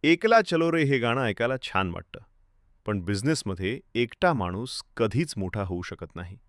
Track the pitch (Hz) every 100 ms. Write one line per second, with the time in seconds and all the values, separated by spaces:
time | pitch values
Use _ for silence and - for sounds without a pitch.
0 | 147 170 220 226 202 165 165 165 143 135
1 | 117 127 120 98 120 131 - 95 92 85
2 | - - - _ _ _ _ _ - 101
3 | 87 101 127 160 107 92 95 131 _ 117
4 | 120 - 180 139 87 92 127 - - -
5 | 113 127 160 - 92 107 92 87 90 -
6 | 85 82 87 98